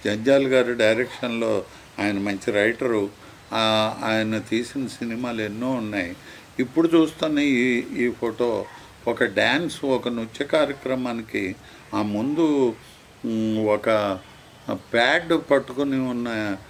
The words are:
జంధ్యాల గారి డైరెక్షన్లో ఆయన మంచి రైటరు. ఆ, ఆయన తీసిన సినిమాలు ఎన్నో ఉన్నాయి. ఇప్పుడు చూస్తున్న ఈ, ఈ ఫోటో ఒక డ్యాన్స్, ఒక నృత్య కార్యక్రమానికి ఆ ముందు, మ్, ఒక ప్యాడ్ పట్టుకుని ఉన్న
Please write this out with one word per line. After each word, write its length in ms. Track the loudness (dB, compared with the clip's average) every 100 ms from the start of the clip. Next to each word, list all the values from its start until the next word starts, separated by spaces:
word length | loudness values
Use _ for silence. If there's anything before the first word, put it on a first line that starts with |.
| -2
జంధ్యాల 380 | 0 4 4 6
గారి 300 | 4 2 2
డైరెక్షన్లో 880 | 4 4 0 -4 -6 -2 0 -2 -4 -16 -18 -4
ఆయన 200 | -2 -2
మంచి 320 | -2 -4 0
రైటరు. 580 | 2 2 2 0 0 0 -6 -20 -20 -6
ఆ, 420 | 0 2 4 2 -2
ఆయన 340 | -2 0 0 -4
తీసిన 500 | -2 -4 -2 -6 -8
సినిమాలు 540 | -6 -8 -6 -6 -4
ఎన్నో 300 | -6 -4 -4
ఉన్నాయి. 440 | -4 -4 -4 -4 -8 -16 -20 -20 -4
ఇప్పుడు 300 | -2 2 4 6
చూస్తున్న 440 | 4 0 -2 0
ఈ, 440 | 2 2 2 0 -2 -2
ఈ 140 | -2
ఫోటో 540 | 0 -6 0 0 0 -4 -12 -20 -8 -6
ఒక 160 | 0
డ్యాన్స్, 640 | 0 2 2 2 -2 -4 0
ఒక 220 | 0 0
నృత్య 380 | -4 -6 -6 0
కార్యక్రమానికి 1080 | 2 2 -2 -4 -4 -4 -6 -6 -4 -4 -8 -14 -20 -8
ఆ 80 | -4
ముందు, 720 | -2 0 0 2 2 4 2 0 -14 -20 -20 -10 -4
మ్, 420 | -2 0 0 2
ఒక 520 | 2 2 2 2 -2 -8 -20 -20 -20 -8
ప్యాడ్ 800 | -8 -2 2 2 2 0 -2 2
పట్టుకుని 480 | 0 0 -4 -2 -2
ఉన్న 580 | -2 -4 -4 -4 -4 -6